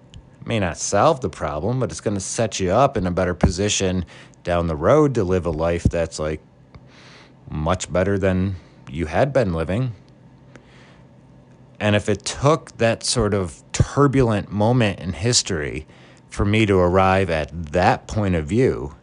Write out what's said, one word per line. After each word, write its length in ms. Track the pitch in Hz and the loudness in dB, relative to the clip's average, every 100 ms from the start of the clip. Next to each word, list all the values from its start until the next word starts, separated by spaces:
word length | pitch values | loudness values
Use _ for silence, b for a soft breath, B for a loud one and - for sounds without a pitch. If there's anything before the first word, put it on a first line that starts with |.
| - - - - | -20 -20 -20 -16
It 60 | - | -6
may 140 | 110 | -4
not 160 | 90 - | -4 -4
solve 460 | - 101 139 151 | -2 2 2 2
the 80 | 123 | -4
problem, 500 | - 80 73 95 127 | -6 -6 -4 -4 -2
but 100 | 110 | -4
it's 120 | 80 | -4
gonna 180 | - 101 | -6 -4
set 400 | 92 - 113 - | -6 -4 -4 -2
you 100 | 90 | 0
up 280 | 107 139 113 | 2 2 2
in 80 | 90 | -2
a 40 | |
better 240 | 87 90 | 0 -2
position 680 | 90 98 87 104 - 95 90 87 B B B | 2 0 2 -2 0 -2 -2 -6 B B B
down 240 | - 87 85 | -4 -2 -2
the 100 | 76 | 0
road 380 | 87 147 147 | 2 4 4
to 100 | 120 | 2
live 220 | 90 92 85 | 0 0 0
a 40 | |
life 340 | 78 82 85 | -2 -2 0
that's, 340 | - 85 82 - | 0 0 -4 -4
like, 240 | 78 78 - _ - - B B B B B B - | -6 -6 -10 _ -20 -20 B B B B B B -10
much 420 | 73 78 92 - | -6 -2 -2 -2
better 260 | 85 92 101 | 0 0 0
than 380 | 98 92 95 92 B B - | 0 0 -2 -4 B B -12
you 180 | 71 80 | -8 -4
had 260 | 85 143 | 0 0
been 200 | 135 104 | 0 0
living. 400 | 82 80 101 131 104 - - - - - B B B B B B - - - - - - - | -2 -2 -2 -4 -8 -18 -20 -20 -20 -20 B B B B B B -20 -20 -20 -20 -20 -20 -4
And 140 | 104 | 0
if 140 | 104 104 | 0 0
it 160 | 98 | -4
took 520 | - - 135 156 - - | -4 0 2 2 -2 -2
that 240 | 113 110 | -2 0
sort 320 | - 127 104 | -2 0 0
of 280 | 101 87 - - | 0 -2 -8 -8
turbulent 800 | - - - 143 135 117 104 85 | -2 0 4 4 4 2 2 -2
moment 480 | 101 107 127 107 - | 0 2 4 2 -2
in 120 | 87 | -6
history 720 | 87 120 117 - 87 71 58 - B B B B | -2 0 0 0 -4 -4 -8 -12 B B B B
for 160 | - | -4
me 200 | 101 107 107 | 0 2 4
to 120 | 95 | 4
arrive 500 | 87 95 95 95 95 | 4 4 4 2 0
at 440 | 80 73 80 78 | -2 -4 -8 -4
that 340 | 85 101 123 - | 2 2 0 -2
point 280 | 107 101 | -4 0
of 120 | 87 76 | -2 0
view, 480 | 107 123 58 71 - | 0 2 0 -6 -14